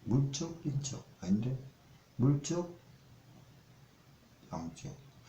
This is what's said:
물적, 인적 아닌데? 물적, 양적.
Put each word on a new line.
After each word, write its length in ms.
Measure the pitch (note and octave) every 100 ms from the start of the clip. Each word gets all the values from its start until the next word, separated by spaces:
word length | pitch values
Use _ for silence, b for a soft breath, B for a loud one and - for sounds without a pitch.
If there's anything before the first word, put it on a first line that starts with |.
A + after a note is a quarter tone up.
| -
물적, 520 | A#2+ C#3 - E3 -
인적 400 | D3+ C#3 - A#2 - -
아닌데? 360 | F2 G#2 A#2+ C3 - - - - - -
물적, 600 | B2 C#3+ - E3+ F3+ - - - - - - - - - - - - - - - - - -
양적. 400 | E2 E2 - - - - -